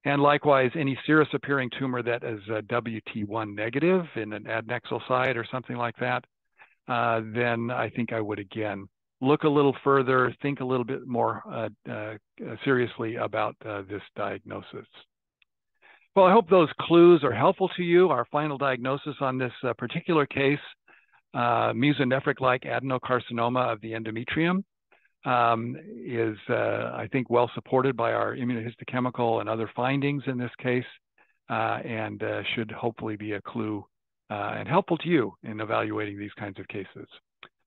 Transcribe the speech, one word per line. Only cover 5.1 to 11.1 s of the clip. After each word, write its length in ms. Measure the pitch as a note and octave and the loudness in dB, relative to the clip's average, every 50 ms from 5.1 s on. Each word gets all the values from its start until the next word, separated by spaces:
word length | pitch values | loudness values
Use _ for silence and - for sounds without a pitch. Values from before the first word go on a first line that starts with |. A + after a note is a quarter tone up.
| B2+ B2+ B2+ C3 B2+ | 0 0 2 0 -2
or 80 | A#2 A2+ - | -2 -6 -6
something 280 | - B2+ A#2+ - B2+ | -8 -10 -8 -8 -6
like 180 | A#2+ A#2+ A#2+ - | -6 -6 -6 -4
that, 280 | - B2 B2 B2 B2 - _ _ _ _ _ _ _ - _ _ _ _ - | -4 -4 -4 -4 -4 -6 _ _ _ _ _ _ _ -20 _ _ _ _ -4
uh, 320 | B2+ A#2+ A#2 A#2 A2+ A2+ A2 A2 G#2+ | -2 0 0 0 0 0 -2 -4 -2
then 380 | A#2+ B2 A#2+ A#2 A#2 A#2 A#2 | -2 0 0 0 -2 -2 -4
I 180 | B2+ B2 A#2+ A#2 | -4 -4 -4 -4
think 200 | - B2 A#2 A2+ | -4 -4 -2 -2
I 80 | A#2+ A2+ | -2 -4
would 200 | G#2+ G#2 G#2+ G#2 | -4 -4 -6 -8
again 460 | G#2 G2 - A2+ G#2+ G#2 G2 G2 G2 - _ _ _ _ _ _ | -8 -10 -8 -6 -6 -6 -6 -8 -10 -16 _ _ _ _ _ _
look 220 | B2+ C#3 D3+ D3+ - | 2 2 2 4 4
a 60 | D#3 | 2
little 280 | C#3+ D3+ C#3+ C#3 B2+ - - | 4 6 4 4 2 2 2
further, 520 | C#3+ C#3 C#3 C3 A#2+ C3 B2+ B2+ A#2+ A#2+ _ | 4 4 4 4 4 4 4 4 2 0 _
think 180 | - C#3+ C#3+ - | -4 -4 -4 -4
a 60 | C3+ | -2
little 180 | B2+ C3 B2+ A#2+ | -2 0 -2 -2
bit 240 | A2 C3 - B2 | -4 -6 -8 -6
more, 340 | C3 | -4